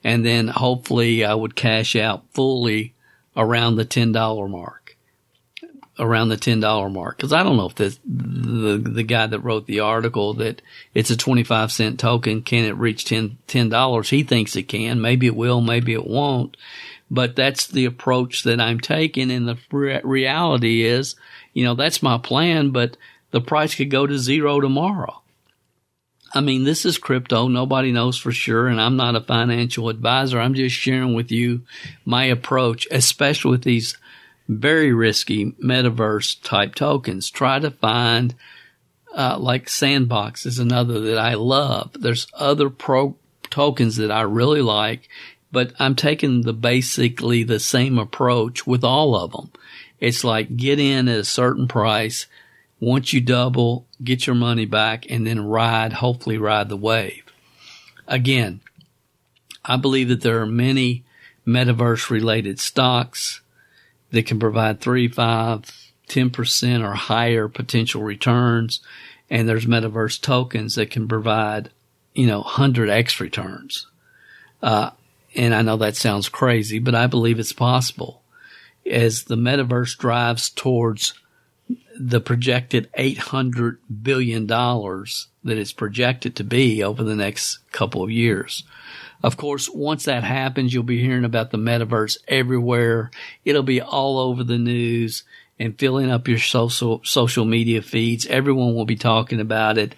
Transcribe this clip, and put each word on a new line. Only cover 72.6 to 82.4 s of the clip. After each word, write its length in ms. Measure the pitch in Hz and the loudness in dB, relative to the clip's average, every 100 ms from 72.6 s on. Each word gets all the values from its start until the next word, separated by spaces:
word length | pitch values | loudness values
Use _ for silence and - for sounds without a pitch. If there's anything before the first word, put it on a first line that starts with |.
| 139 120 104 | 2 2 2
X 280 | 107 120 - | 2 2 -2
returns. 680 | - - 98 95 - - - _ _ _ - - - _ | -6 -8 -10 -12 -12 -12 -12 _ _ _ -20 -20 -20 _
Uh, 280 | 131 107 - - _ _ _ | 0 2 0 -6 _ _ _
and 200 | - 120 | 0 2
I 80 | 110 | 4
know 160 | 110 110 | 2 2
that 180 | 107 107 | 0 0
sounds 320 | 120 101 - | 0 0 -4
crazy, 500 | - 131 117 107 110 | 0 2 2 0 -2
but 160 | 123 | 0
I 120 | 117 123 | 2 2
believe 320 | 123 113 113 | 2 2 0
it's 160 | 107 | -4
possible. 680 | - 120 127 123 - - - _ - - - - _ | -2 0 2 0 -6 -12 -14 _ -20 -20 -20 -20 _
As 400 | - 120 117 113 | -4 2 2 0
the 120 | - 113 | -4 -2
metaverse 600 | 120 139 123 123 123 - | 0 0 0 -2 -2 -2
drives 540 | 123 120 120 117 - | -2 0 0 -2 -6
towards 640 | - 131 120 113 107 - - _ _ _ _ - 247 _ 240 | -4 -2 0 0 -2 -6 -8 _ _ _ _ -10 -10 _ -8
the 220 | 123 120 | -2 -2
projected 680 | - 120 | 0 -2